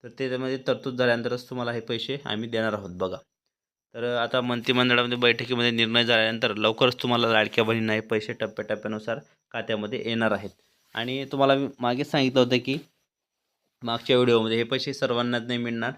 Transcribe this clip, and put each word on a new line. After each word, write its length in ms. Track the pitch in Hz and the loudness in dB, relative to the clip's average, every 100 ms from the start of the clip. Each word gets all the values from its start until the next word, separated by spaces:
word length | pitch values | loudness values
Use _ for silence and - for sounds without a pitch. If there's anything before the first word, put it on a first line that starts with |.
तर 60 | 123 - | -20 -6
ते 100 | 135 | -4
त्यामध्ये 280 | 127 131 131 123 | -4 -4 -4 -2
तरतूद 300 | 127 139 123 | -2 -4 0
झाल्यानंतरच 520 | 123 117 117 123 - | 2 2 0 -6 -8
तुम्हाला 220 | 127 120 | -6 -4
हे 80 | 117 | -6
पैसे 380 | 113 117 - 139 - | -6 -8 -6 -8 -6
आम्ही 240 | 107 117 | -6 -4
देणार 240 | 113 110 | -2 -2
आहोत. 160 | 104 98 | -4 -8
बघा, 240 | 90 92 92 _ _ _ _ _ _ _ | -6 -6 -6 _ _ _ _ _ _ _
तर 220 | 117 120 123 | -8 -4 -2
आता 260 | 117 127 | 0 0
मंत्रिमंडळामध्ये 760 | 123 120 117 123 123 123 123 123 | 0 -2 0 2 4 4 2 2
बैठकीमध्ये 540 | 120 117 123 123 120 | 4 4 0 0 0
निर्णय 320 | 117 113 117 | 2 2 2
झाल्यानंतर 520 | 117 113 110 113 117 104 | 4 2 2 0 -2 2
लवकरच 460 | 110 113 127 123 | 0 4 2 2
तुम्हाला 260 | 127 120 117 | 0 2 4
लाडक्या 360 | 110 107 - | 4 4 2
बहिणींना 300 | 110 113 110 | 2 2 0
हे 60 | 107 | -2
पैसे 340 | 110 110 107 | -2 -4 -4
टप्प्याटप्प्यानुसार 840 | 113 107 104 107 107 107 107 107 117 - _ _ | -8 -8 -8 -6 -6 -6 -8 -6 -8 -10 _ _
खात्यामध्ये 580 | 117 113 110 104 120 117 | -12 -6 -6 -4 -6 -4
येणार 220 | 113 113 | 0 0
आहेत. 180 | 101 98 _ _ _ _ | 0 -4 _ _ _ _
आणि 320 | - 120 135 135 | -8 -6 -6 -6
तुम्हाला 300 | 139 135 139 | 2 4 4
मी 120 | 139 - | 2 -2
मागे 240 | 120 123 | -2 -2
सांगितलं 360 | 147 151 131 131 | -2 0 2 4
होतं 180 | 123 127 | 4 2
की 200 | 123 117 - _ _ _ _ _ _ _ _ _ | -2 -6 -8 _ _ _ _ _ _ _ _ _
मागच्या 320 | 120 117 - 127 | -6 -6 4 6
व्हिडिओमध्ये 420 | 123 117 110 113 | 8 6 4 0
हे 60 | |
पैसे 300 | 117 131 143 | 0 -2 -4
सर्वांनाच 480 | 131 131 120 123 120 | -4 -2 0 0 -2
नाही 180 | 117 120 | -2 -4
मिळणार 320 | 120 117 117 | -4 -4 -6